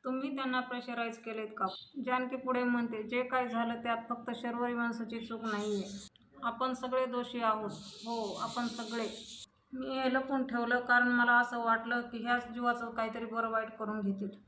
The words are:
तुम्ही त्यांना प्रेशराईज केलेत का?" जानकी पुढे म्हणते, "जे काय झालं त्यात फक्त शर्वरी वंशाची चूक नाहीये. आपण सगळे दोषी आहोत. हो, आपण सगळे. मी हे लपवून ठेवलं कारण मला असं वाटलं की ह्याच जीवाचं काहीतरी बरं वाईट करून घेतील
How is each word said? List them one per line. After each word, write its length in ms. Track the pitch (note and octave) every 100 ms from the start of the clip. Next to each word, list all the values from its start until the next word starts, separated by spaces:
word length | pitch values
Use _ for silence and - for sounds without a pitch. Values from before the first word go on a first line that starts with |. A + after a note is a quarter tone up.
तुम्ही 300 | B3+ C4 C#4 C4+
त्यांना 240 | C4 B3+
प्रेशराईज 580 | B3 B3 B3 A#3 A#3 A3+
केलेत 300 | A3+ A3 G#3+ -
का?" 100 | F#3+ - - C#4+
जानकी 320 | B3 B3+ B3+ C4
पुढे 260 | C4 B3
म्हणते, 380 | B3 A#3+ A#3 A3
"जे 200 | G#3+ A#3+
काय 240 | B3+ C4 A#3+
झालं 340 | A3+ A#3 A#3
त्यात 260 | A#3 A3+ -
फक्त 220 | A#3+ - A#3
शर्वरी 380 | A#3+ A#3+ A#3+
वंशाची 460 | A#3+ A#3 A3+ A3+ A#3
चूक 240 | A3+ A3+
नाहीये. 380 | A3+ G#3 G#3 G3+ G3 G3 - _ - -
आपण 300 | A#3+ A#3 C4
सगळे 300 | B3+ B3+ C4 B3+
दोषी 340 | B3 A#3+ A#3+
आहोत. 280 | A3+ G#3+ G#3 - - - A3+
हो, 160 | A#3 G#3 -
आपण 260 | A3+ B3 A#3+
सगळे. 400 | - A3 A#3 A3 - - - - _ _
मी 220 | B3+ C4
हे 180 | C4 C4
लपवून 300 | C4 C4 C4+ B3+
ठेवलं 340 | A#3+ A#3+ B3
कारण 280 | B3 A#3+ B3
मला 220 | A#3+ A#3+
असं 320 | A#3+ A#3+ A#3+
वाटलं 360 | A#3 A3+ A#3 A#3+
की 160 | A#3+ A#3
ह्याच 280 | A#3 B3 A#3+
जीवाचं 380 | A#3 A#3+ A#3+ A#3
काहीतरी 340 | A3+ A3 A3+
बरं 260 | A3+ A3+ A3+
वाईट 200 | A3 A3 -
करून 220 | G#3+ G#3+
घेतील 280 | G3 G3 G3+ -